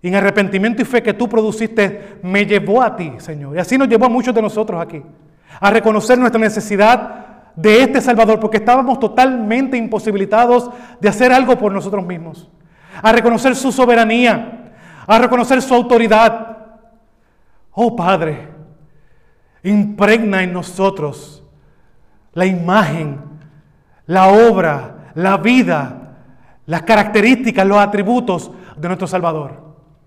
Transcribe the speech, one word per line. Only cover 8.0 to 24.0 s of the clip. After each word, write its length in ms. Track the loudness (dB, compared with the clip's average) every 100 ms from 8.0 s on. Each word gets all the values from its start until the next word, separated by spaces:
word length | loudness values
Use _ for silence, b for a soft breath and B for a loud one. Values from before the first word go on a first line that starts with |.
| 0 2 4 2
porque 180 | 0 -2
estábamos 420 | 2 2 2 -2
totalmente 760 | -2 2 2 0 -2 -2 -2 -4
imposibilitados 960 | -4 -4 -4 -4 0 2 2 2 -2 B B B
de 100 | -2
hacer 240 | 2 2
algo 240 | 4 2 0
por 140 | 0
nosotros 340 | -4 -6 -6 -6
mismos. 440 | -10 -14 -20 -20 _ B B B B
A 100 | 2
reconocer 440 | 2 2 0 0 0
su 160 | -2
soberanía, 1000 | 0 2 4 2 2 2 0 -6 -18 -20 B B B 2
a 140 | 4
reconocer 420 | 4 0 2 0
su 120 | 2 0
autoridad. 840 | 4 2 4 4 4 2 -12 -18 -20 -20 _ _ _ _ _ _ _ _ _
Oh, 240 | -2 -2 0
Padre, 520 | -2 0 -2 -8 -14 -20 -20 -20 _ _ _ _ _ _ _ _
impregna 800 | -2 0 0 0 2 2 0 -2
en 120 | -4
nosotros 920 | -6 -10 -2 -2 -2 -8 -10 -20 -20 _ _ _ _ _ _ _ _ _
la 140 | -4 -2
imagen, 720 | -2 0 0 0 -4 -8 -10 -16 -20 b b b b b b